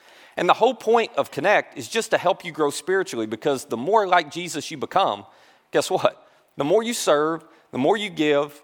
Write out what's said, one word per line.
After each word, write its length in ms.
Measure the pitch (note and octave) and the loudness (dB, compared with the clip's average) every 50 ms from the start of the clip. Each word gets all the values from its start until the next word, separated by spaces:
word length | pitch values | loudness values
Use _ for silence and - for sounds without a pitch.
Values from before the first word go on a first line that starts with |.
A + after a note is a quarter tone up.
| _ - - - - - _ | _ -20 -20 -20 -20 -14 _
And 100 | - F3 | -2 0
the 60 | F3 D#3+ | 2 2
whole 200 | - G#3+ B3+ B3 | 4 2 2 2
point 380 | - - A3 A#3 A#3 A3 - - | -2 0 2 2 2 2 0 -2
of 120 | C#3 C3 - | -4 -4 -4
Connect 480 | - C#3 D3+ G3+ G#3 D3+ - - - | -4 -2 0 2 2 2 0 -2 -10
is 120 | C#3+ A#2 - | -14 -12 -6
just 200 | - A3+ G#3+ - | -6 -6 -2 -2
to 60 | - | -2
help 280 | C#3 D#3 F3 F#3+ F3+ - | 0 0 0 -2 -2 -6
you 60 | F3 | -10
grow 180 | C#3+ D3 D3+ C#3+ | -4 -2 -2 -2
spiritually, 580 | C#3+ - - F3+ F#3+ F#3+ F3 - C#3 A#2 A2 | -2 -4 -4 -2 0 0 0 -2 -4 -6 -4
because 380 | A2 A#2 - - D3+ C#3 B2 - | -4 -6 -4 -2 -2 -2 -2 -4
the 120 | - B2 | -6 -8
more 300 | A2+ C3 F3 G#3+ A3+ G3+ | -6 -2 0 2 2 2
like 240 | F3+ F3+ F3+ D#3+ C#3+ | 2 2 2 0 -2
Jesus 400 | - E3 F3+ E3+ - D3 - - | -8 -10 -10 -8 -8 -8 -10 -10
you 60 | E3 | -10
become, 480 | C3+ A#2 - - F3+ F#3+ C3+ G#2 G2+ G#2 - _ _ _ _ _ _ _ _ | -10 -10 -2 0 0 0 0 -2 -4 -8 -16 _ _ _ _ _ _ _ _
guess 200 | - D#3 - - | -2 -2 4 4
what? 360 | F#3+ E3+ - G#2+ - - _ _ _ _ _ _ _ | 4 4 4 2 0 -2 _ _ _ _ _ _ _
The 80 | - C#3+ | -4 0
more 180 | D3+ F#3 A3+ | 2 2 2
you 120 | A3+ A#3 A#3+ | 2 0 -4
serve, 500 | - - F3+ D3+ D3 D3+ D#3+ E3 D#3+ - - - _ _ _ | -2 2 2 4 4 2 0 -2 -4 -8 -16 -20 _ _ _
the 60 | - | -4
more 200 | B2+ C3 E3 G#3 | -2 0 2 2
you 120 | G#3+ G#3 G3 | 0 -2 -4
give, 520 | E3+ D#3 D3+ D3 C#3+ C#3+ D3+ C#3+ - - | -2 0 2 2 2 2 0 -2 -8 -12